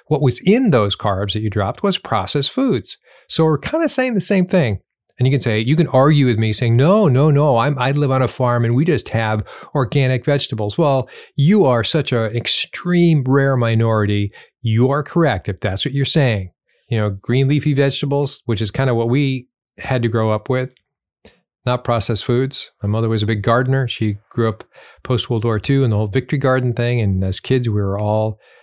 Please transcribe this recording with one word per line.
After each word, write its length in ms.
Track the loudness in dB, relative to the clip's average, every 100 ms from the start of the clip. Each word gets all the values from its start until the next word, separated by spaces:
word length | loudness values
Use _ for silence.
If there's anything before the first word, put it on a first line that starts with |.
| _
What 160 | 0
was 180 | 0 0 2
in 220 | 2 4
those 260 | 2 2 0
carbs 380 | -2 -2 -2
that 80 | -4
you 80 | -2
dropped 320 | -2 -2 -2
was 160 | -4 -4
processed 540 | -2 -4 -2 -4 -4
foods. 440 | -2 -2 -2 -4 -14 _ _ _
So 180 | 0 2
we're 120 | 0
kinda 320 | -2 -2 -2
saying 240 | -2 -2
the 80 | -2
same 240 | 0 0 2
thing. 360 | 2 0 -2 -8 _ _ -2
And 100 | 0
you 60 |
can 80 | 2
say, 180 | 0 0
you 160 | 2 2
can 120 | 2
argue 400 | 4 4 4 2
with 100 | 2
me 160 | 0
saying, 240 | 0 2 4
"No, 320 | 4 4 4
no, 200 | 4 4
no, 280 | 4 2 2
I'm, 200 | 0 0
I 140 | -2
live 200 | 0 0
on 100 | 0
a 60 | 0
farm 360 | 0 0 0
and 100 | 0
we 120 | 0 0
just 240 | 0 -2
have 340 | -2 -2 -2 -6 -14 -6 -4
organic 480 | 0 0 0 0
vegetables." 540 | 0 -2 -2 -4 -4 0
Well, 320 | 0 0 -4 -12 -12 0
you 300 | 2 4 4
are 180 | 2
such 300 | 0 -2 0
an 200 | -2 -2 -4
extreme 880 | -4 -4 -6 -8 -2 2 4 4 2
rare 300 | 2 2 2
minority. 760 | 0 2 2 2 0 0 -4 -8 -20 _
You 300 | -2 2 2
are 120 | 0
correct 460 | -2 0 0 0 -4
if 100 | -6
that's 240 | -4 -4
what 100 | -4
you're 120 | -2 0
saying. 460 | 2 2 0 -6 -14 _ _ _
You 80 | -2
know, 120 | -2
green 400 | -4 -2 0 2
leafy 240 | 0 0
vegetables, 680 | 0 0 -2 -4 -2 -4 -6 -6
which 160 | -4
is 100 | -2
kinda 240 | -2 0 0
what 140 | 0
we 400 | 0 0 -4 -10 _ _ -16
had 240 | -4 -2
to 40 | 0
grow 240 | 0 0
up 180 | -2 -2
with, 240 | -4 -4 -12 _ _ _ _ -20 _ _ _ -4
not 180 | -2
processed 400 | 0 -2 -2 -4
foods. 480 | 0 0 -2 -6 -14 _
My 60 | -4
mother 220 | -2 0
was 120 | 0
a 60 | 0
big 160 | 0
gardener. 460 | 2 2 2 0 -2
She 280 | -2 -4 -4 _
grew 180 | -2 -2
up 160 | -2 -12 -20 -20 -14
post-World 400 | -4 -4 -2 -2
War 160 | 0 -2
Two 240 | 0 2
and 80 | 2
the 60 | 2
whole 100 | 0
Victory 320 | -2 -2 -2
Garden 340 | 0 0 0
thing. 280 | -2 -2 0
And 240 | 0 0 -2
as 160 | -4
kids, 260 | -2 0 0
we 60 |
were 260 | -2 -2 -2
all 400 | -2 0 -2 -6 _ _